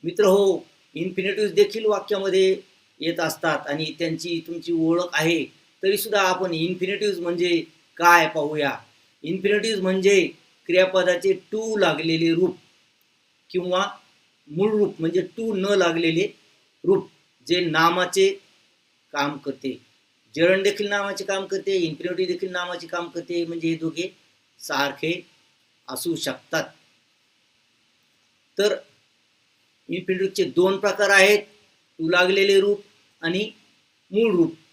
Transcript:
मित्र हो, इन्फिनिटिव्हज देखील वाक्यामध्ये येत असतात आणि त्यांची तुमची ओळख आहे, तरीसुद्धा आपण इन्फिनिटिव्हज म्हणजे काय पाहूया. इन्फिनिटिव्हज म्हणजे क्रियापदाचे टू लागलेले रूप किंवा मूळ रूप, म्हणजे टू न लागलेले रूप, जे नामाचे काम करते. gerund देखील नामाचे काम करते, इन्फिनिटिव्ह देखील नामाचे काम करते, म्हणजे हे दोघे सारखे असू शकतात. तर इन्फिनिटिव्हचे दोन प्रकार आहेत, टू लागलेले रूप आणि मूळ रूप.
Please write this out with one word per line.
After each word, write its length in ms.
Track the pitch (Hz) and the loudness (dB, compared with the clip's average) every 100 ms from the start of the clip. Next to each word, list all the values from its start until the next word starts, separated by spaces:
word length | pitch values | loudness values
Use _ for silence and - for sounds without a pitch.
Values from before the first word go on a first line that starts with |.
मित्र 200 | 165 170 | -8 2
हो, 420 | 208 196 196 170 - _ _ | 4 6 4 2 -4 _ _
इन्फिनिटिव्हज 600 | 151 185 185 190 202 208 | -8 -6 -4 -4 -2 -2
देखील 320 | 170 196 220 214 | 4 2 2 0
वाक्यामध्ये 720 | 202 190 202 196 185 190 190 - _ _ _ | -2 -2 -2 0 2 2 2 -6 _ _ _
येत 200 | 156 165 | -6 -2
असतात 480 | 160 160 165 147 147 | -4 -2 -2 -2 -4
आणि 260 | 147 156 - | -6 -6 -6
त्यांची 420 | 170 160 175 170 165 | -6 -6 -6 -8 -8
तुमची 260 | 170 165 | -12 -4
ओळख 360 | 170 160 170 175 | -2 2 0 0
आहे, 320 | 151 160 165 135 _ _ _ | -2 0 0 -4 _ _ _
तरीसुद्धा 380 | 190 202 220 202 | -2 -2 -2 0
आपण 320 | 190 180 185 | 0 0 -2
इन्फिनिटिव्हज 680 | 165 170 180 180 196 208 180 | -2 -4 -4 -4 -2 -4 -4
म्हणजे 440 | 170 175 175 170 - _ _ - | -4 -2 0 0 -4 _ _ 0
काय 300 | 170 170 160 | 6 6 4
पाहूया. 500 | 160 147 151 139 120 - _ _ _ | -2 -4 -2 -4 -4 -14 _ _ _
इन्फिनिटिव्हज 580 | 156 185 190 208 220 214 | -8 -4 0 0 0 -2
म्हणजे 460 | 185 190 190 202 151 - _ _ - | 0 2 4 4 2 -6 _ _ 0
क्रियापदाचे 680 | 180 185 185 180 175 190 | 2 4 4 2 0 0
टू 440 | 185 - 214 226 220 | -2 -4 -8 -4 2
लागलेले 560 | 180 151 160 160 165 | 2 2 -2 0 2
रूप 240 | 165 185 - _ _ _ _ _ _ _ _ _ | 2 0 -2 _ _ _ _ _ _ _ _ _
किंवा 380 | 185 180 180 202 - _ _ _ _ _ | -6 -2 -2 -2 -6 _ _ _ _ _
मूळ 240 | 151 208 | -2 0
रूप, 240 | 214 202 - | 2 0 0
म्हणजे 220 | 160 175 | -2 -2
टू 320 | 185 - 226 | -4 -6 -4
न 120 | 196 190 | -2 0
लागलेले 600 | 202 175 165 165 160 208 - _ _ _ _ | 2 2 2 0 0 -2 -6 _ _ _ _
रूप, 260 | - 135 - _ _ _ - | 0 0 0 _ _ _ -4
जे 120 | 175 | -2
नामाचे 800 | 175 156 170 180 180 190 190 196 _ _ _ _ _ _ _ | 0 2 4 2 -2 2 2 2 _ _ _ _ _ _ _
काम 260 | 147 143 156 | -4 -4 -4
करते. 440 | 139 131 135 117 _ _ _ _ _ 151 | -10 -8 -8 -10 _ _ _ _ _ 0
gerund 260 | 170 190 | 2 4
देखील 240 | 196 202 202 | 2 -2 -4
नामाचे 360 | 202 202 196 | -2 -4 -6
काम 220 | 190 190 190 | -4 -4 -4
करते, 300 | 190 196 190 | -6 -2 -2
इन्फिनिटिव्ह 560 | 165 147 180 175 185 | -2 -4 -8 -4 -4
देखील 200 | 180 190 | -4 -4
नामाचे 360 | 180 175 175 170 | -6 -6 -8 -8
काम 200 | 175 170 | -8 -8
करते, 380 | 170 165 175 165 | -10 -6 -6 -4
म्हणजे 220 | 170 165 | -4 -4
हे 80 | 165 | -2
दोघे 400 | 160 151 180 - _ _ _ _ | -4 -6 -10 -10 _ _ _ _
सारखे 680 | - 143 143 139 160 180 - _ _ _ _ _ - | -6 -2 -2 -4 -6 -6 -8 _ _ _ _ _ -14
असू 260 | 131 170 160 | -8 -6 -4
शकतात. 480 | 143 131 _ 160 143 _ _ _ _ _ _ _ _ _ _ _ _ _ _ _ _ _ _ - | -6 -8 _ -4 -4 _ _ _ _ _ _ _ _ _ _ _ _ _ _ _ _ _ _ -2
तर 180 | 202 - - _ _ _ _ _ _ _ _ _ _ | -2 -2 -8 _ _ _ _ _ _ _ _ _ _
इन्फिनिटिव्हचे 540 | 170 180 185 190 190 | -10 -4 -4 -4 -2
दोन 340 | 170 127 185 190 | -2 2 2 2
प्रकार 320 | 202 220 202 | -2 0 4
आहेत, 300 | 196 196 208 - _ _ _ _ _ | 6 6 6 0 _ _ _ _ _
टू 100 | 160 | 0
लागलेले 500 | 180 180 196 196 196 | 2 4 4 4 4
रूप 240 | 196 202 - _ _ _ | 4 -2 -6 _ _ _
आणि 300 | 165 185 214 - _ _ _ _ _ | -4 -4 -4 -10 _ _ _ _ _
मूळ 240 | 190 226 180 | 0 2 2
रूप. 200 | 160 - _ | 0 -2 _